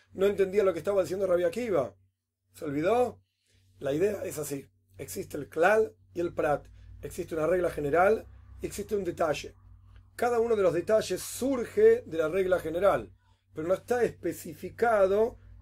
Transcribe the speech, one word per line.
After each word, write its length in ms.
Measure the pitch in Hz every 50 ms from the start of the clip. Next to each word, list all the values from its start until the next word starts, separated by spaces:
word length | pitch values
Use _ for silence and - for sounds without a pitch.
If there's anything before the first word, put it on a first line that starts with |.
| _ _ -
no 120 | - 190
entendía 380 | 202 196 196 190 185 190 208 196
lo 100 | 190 165
que 60 | 156
estaba 240 | - 196 202 196 175
diciendo 240 | 143 185 208 196
Rabí 160 | 180 175 175 175
Akiva? 520 | 170 170 226 247 226 175 143 123 104 - _ _ _ _ _ _ _ _ _ _ _ _
¿Se 80 | - 170
olvidó? 560 | 147 139 147 160 196 226 247 247 - - - _ _ _ _ _ _ _ _ _ _ _
La 160 | _ 139 135 143
idea 300 | 156 196 208 202 - -
es 140 | 233 135 151
así. 280 | 147 147 143 139 - - _ _ _ _ _
Existe 400 | - - - - 202 170 - -
el 100 | 147 131
klal 480 | - - 160 170 196 214 220 220 - - _ _ _ -
y 60 | 170
el 120 | 175 170 -
prat. 320 | - 160 151 143 139 - - - - - - - - -
Existe 320 | 147 - 190 170 - 175
una 100 | 156 156
regla 240 | 165 185 180 175 165
general 560 | - 156 147 143 156 170 190 208 226 - - - - - - - - - -
y 20 |
existe 300 | 165 - 208 202 - 214
un 80 | 202 185
detalle. 500 | 175 160 - 175 156 143 - - - - _ - - - - - - - - - _ _
Cada 240 | - 233 247 240 226
uno 160 | 226 233 226
de 80 | 202 190
los 100 | 170 147
detalles 480 | 175 160 - 220 220 - - 185 175
surge 800 | - - - - 240 277 269 240 214 - - 202 214 226 226 247 247
de 100 | - 160
la 120 | 160 156 156
regla 300 | 170 196 185 180 180 165
general, 540 | - 160 160 180 202 190 151 120 104 92 - _ _ _ _ _ _ _ _
pero 140 | 156 156
no 80 | 175 190
está 280 | 180 - - 240 240 220
especificado 1300 | 175 - - - 170 160 - - 175 151 - 185 175 - - 233 240 220 202 190 190 196 214 226 254 - - - - - -